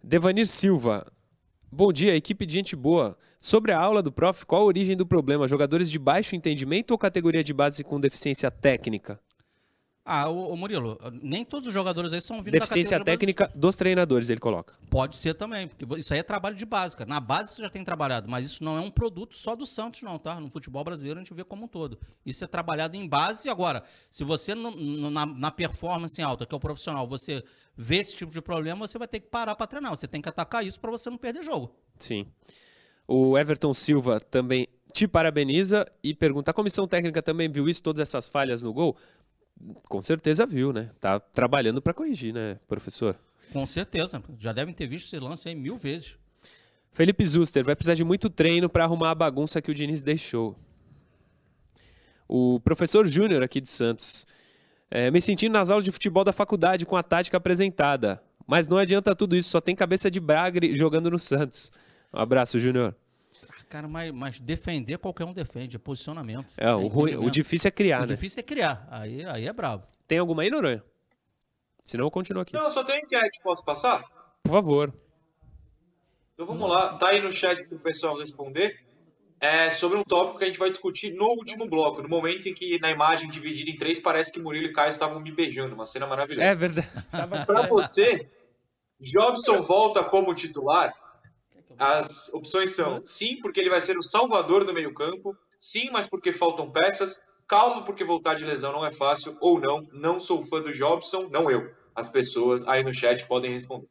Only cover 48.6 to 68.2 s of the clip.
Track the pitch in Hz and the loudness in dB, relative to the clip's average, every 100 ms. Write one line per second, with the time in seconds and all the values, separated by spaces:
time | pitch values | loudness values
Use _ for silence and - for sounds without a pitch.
48.6 | 175 - 165 165 165 160 160 131 151 160 | 4 2 2 2 2 2 2 2 -2 -2
49.6 | 151 147 147 156 135 151 - 117 110 101 | -4 -4 -2 -2 0 -2 -2 -4 -4 -8
50.6 | - _ _ - _ _ _ _ _ _ | -20 _ _ -20 _ _ _ _ _ _
51.6 | _ _ _ _ _ _ _ 127 123 123 | _ _ _ _ _ _ _ 2 4 2
52.6 | - 160 170 214 202 147 214 156 127 139 | 2 2 4 6 6 4 4 2 2 -2
53.6 | 135 - 117 117 - - - _ _ _ | -6 -2 0 0 -6 -8 -10 _ _ _
54.6 | _ _ _ - 123 170 175 196 220 220 | _ _ _ 0 4 4 4 2 4 4
55.6 | 180 208 196 - 202 180 196 - 208 202 | 4 2 2 -2 0 4 4 2 0 4
56.6 | 170 185 170 185 170 170 180 180 180 175 | 4 2 2 0 2 0 2 0 2 2
57.6 | 196 185 143 139 107 95 _ _ - 156 | 2 2 2 4 0 -2 _ _ 2 2
58.6 | 156 185 190 196 202 190 202 175 170 170 | 4 4 4 4 2 2 4 2 4 2
59.6 | - 185 180 185 196 185 160 151 180 175 | 2 0 2 2 0 -2 2 4 4 2
60.6 | 170 139 160 156 170 170 - 139 139 - | 2 4 2 2 0 -2 0 0 -2 -6
61.6 | - - _ _ _ - 110 127 123 120 | -12 -14 _ _ _ -4 2 4 4 2
62.6 | 123 127 117 - _ _ _ _ - - | 2 2 0 -4 _ _ _ _ -20 -20
63.6 | - 151 151 160 165 127 135 117 123 160 | -18 -14 -12 -10 -10 -10 -10 -10 -8 -6
64.6 | 180 160 117 165 185 - 170 180 151 120 | -4 -6 -6 -8 -8 -8 -10 -8 -10 -10
65.6 | 127 117 - 131 - 160 120 113 135 - | -12 -12 -10 -10 -10 -12 -10 -10 -12 -2
66.6 | 113 110 101 117 156 147 120 131 151 170 | 2 2 2 2 2 2 0 0 0 2
67.6 | 202 - 196 131 120 107 | 0 2 2 2 0 -4